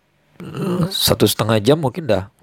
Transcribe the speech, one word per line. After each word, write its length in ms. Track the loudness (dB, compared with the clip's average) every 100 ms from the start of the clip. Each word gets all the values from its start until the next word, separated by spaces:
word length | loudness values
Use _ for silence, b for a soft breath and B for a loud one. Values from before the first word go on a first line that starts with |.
| _ _ _ -18
eh, 480 | -12 -6 -4 -2 -2
satu 320 | 0 0 4
setengah 320 | 2 2 0 2
jam 160 | 2 2
mungkin 240 | 0 -4
dah, 240 | -2 -2 -2 _